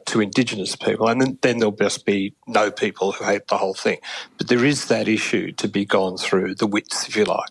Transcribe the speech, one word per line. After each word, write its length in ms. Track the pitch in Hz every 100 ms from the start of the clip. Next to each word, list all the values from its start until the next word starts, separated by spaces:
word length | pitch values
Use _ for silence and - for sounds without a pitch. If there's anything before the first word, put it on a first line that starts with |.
| -
to 160 | 113
Indigenous 540 | 104 131 117 104 90 -
people. 320 | - 107 113
And 120 | 120
then, 200 | 131 131
then 160 | 131 117
there'll 140 | 107
just 340 | 101 101 - -
be 280 | 101 98 - -
no 220 | 110 104
people 420 | - 104 - 95
who 140 | - 101
hate 220 | 101 -
the 100 | 101
whole 160 | 98
thing. 240 | - - - - - - -
But 120 | -
there 140 | 123
is 220 | 139 135 -
that 220 | 110 104
issue 440 | 110 - 98 92
to 140 | - 104
be 160 | 101
gone 340 | 101 104 95 92
through, 380 | - 95 95 98
the 120 | 107
width, 400 | 104 - - -
if 80 | 107
you 100 | 92
like. 240 | 92 -